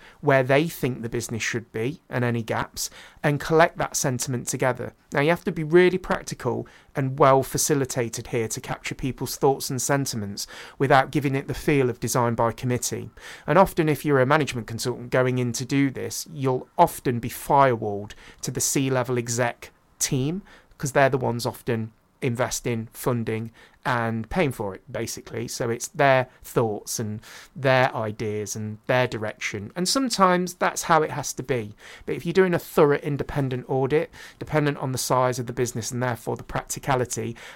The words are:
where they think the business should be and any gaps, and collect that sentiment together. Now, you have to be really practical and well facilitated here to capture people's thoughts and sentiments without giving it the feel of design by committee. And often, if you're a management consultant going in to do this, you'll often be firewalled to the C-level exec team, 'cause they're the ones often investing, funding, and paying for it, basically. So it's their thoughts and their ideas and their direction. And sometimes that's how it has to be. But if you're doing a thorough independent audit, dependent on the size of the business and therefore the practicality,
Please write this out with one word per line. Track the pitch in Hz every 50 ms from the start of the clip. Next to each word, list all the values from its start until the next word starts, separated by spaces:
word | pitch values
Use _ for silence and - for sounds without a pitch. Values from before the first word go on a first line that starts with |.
| - - - _
where | - 143 139 135 131
they | 127 135 143 160 170
think | - - - 131 123 -
the | 113 117
business | - 123 110 - 120 110 -
should | - - 117 - - -
be | 110 110 127 156 - _ -
and | - 127 123
any | 120 117 117 113
gaps, | - 117 113 135 - - - - - - - - - - - -
and | 156 147 139
collect | - - 165 156 165 175 - -
that | 143 139 -
sentiment | - - 147 127 123 - - 127 120 127
together. | - - 127 139 131 123 120 117 110 - _ _ _ -
Now, | 147
you | 139 156
have | 170 170 -
to | 208 165
be | 170 156
really | 151 160 180 185 180 180 185
practical | 185 - 196 - 127 - 151 - - 127 113 113 120 - - - _ _ _
and | - 135 131 131 143
well | 156 135 135 135 131
facilitated | - - 139 - - 156 143 135 127 - - 120 117 - - 113 -
here | - 123 113 107
to | - -
capture | - - 147 - - - -
people's | - - 135 120 - 135 123 -
thoughts | - - 143 139 - - -
and | 143 127
sentiments | - - 143 139 135 - - 117 101 98 101 - - - - - - - - -
without | 143 131 143 135 131 139
giving | 131 156 135 147 135
it | 135 143
the | - 135
feel | - - - 156 139 131 123
of | 113 -
design | - 117 - 139 117 117 117
by | 113 120 117 113
committee. | - - 127 123 120 - - 113 110 107 113 - - - - - - -
And | - 151 175
often, | 196 185 - - 165 156
if | 147 139 -
you're | 151 143 135
a | 127
management | 127 147 156 147 123 - 123 107
consultant | - 117 110 - 127 120 120 120 120
going | - 131 127 131 127 127
in | 123 120 117
to | - 131
do | 127 143 139 139 139
this, | 123 107 104 107 - - - - 160
you'll | 151 131 131 127 127 - - _
often | - 175 160 - - - 147 123 120
be | 113 120
firewalled | - - - - 160 139 139 135 120 113 113 107 101 101 104 104 - - - - - - -
to | -
the | 127 127
C-level | - - - 151 135 135 131 127 123 131 127
exec | 123 117 120 117 113 123 120 - - - - - _ _ _ _ _
team, | - - 156 131 127 143 170 196 - - - - _ _ _
'cause | - - 135 -
they're | 147 139 135
the | 127 135
ones | 123 117 117 120 117
often | 127 107 - - - 120 113 110 110 - _ _ _ _ _
investing, | - 135 117 117 127 107 - - - 127 120 113 110 113 -
funding, | - - 147 123 120 113 113 113 110 113 113 - - - - _ _ _
and | - 127 117 113 113 113 113 110 -
paying | - 180 180 139 123
for | - 110 98 95
it, | - - - 123
basically. | 104 117 117 - - 120 - - 113 117 123
So | - - 131 117
it's | 113 - - -
their | - 156 147 139 131 131 127 - - _ -
thoughts | - - 147 120 110 104 - - - - -
and | 117 107 107 110 - - - - - - _
their | - 127 139 131 131 127 139 -
ideas | 135 113 110 107 - 117 107 104 107 104 101 -
and | 113 107 107 107 104 _
their | - 131 127 127
direction. | 120 - 113 107 107 - - - - - 104 98 98 -
And | - 180 180
sometimes | - 269 269 247 - - 196 180 180 180 180 180 -
that's | - 202 185 - - -
how | - 170 156 156
it | 156 -
has | 143 135 - -
to | - 131
be. | - 139 123 110 104 110 - - - - - -
But | - 156
if | 143 -
you're | 170 160
doing | 190 190 185 175
a | 160
thorough | - - - - 165 143 143 147
independent | - 160 143 131 131 - - 147 135 131 131 127 127
audit, | - 139 131 135 131 143 156 170 - - - - - - _
dependent | 123 - - 151 147 147 143 143
on | - 135 127
the | 123
size | - - 143 127 127 127 127 135
of | 123
the | 117 127
business | 135 123 117 - 120 104 -
and | - 120 123
therefore | 127 117 - - - 120
the | - -
practicality, | - - - - - - 139 - - 139 127 123 - - - 113 113 117 - - - -